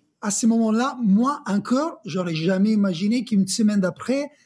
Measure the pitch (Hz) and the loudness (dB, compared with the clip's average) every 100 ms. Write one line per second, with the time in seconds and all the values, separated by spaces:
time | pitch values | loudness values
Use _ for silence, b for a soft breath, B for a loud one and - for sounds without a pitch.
0 | _ _ 208 - 226 226 220 220 269 254 | _ _ -6 0 2 2 2 0 -2 -2
1 | 214 196 254 294 - 202 - 254 320 - | 2 4 2 -2 -2 -4 0 0 0 -6
2 | 180 185 175 160 165 190 214 214 196 165 | -8 -4 -4 -2 0 2 2 2 0 0
3 | 208 247 240 196 190 - 214 202 185 - | -2 -2 0 0 0 0 0 2 0 -2
4 | - 277 285 b | -4 -4 -4 b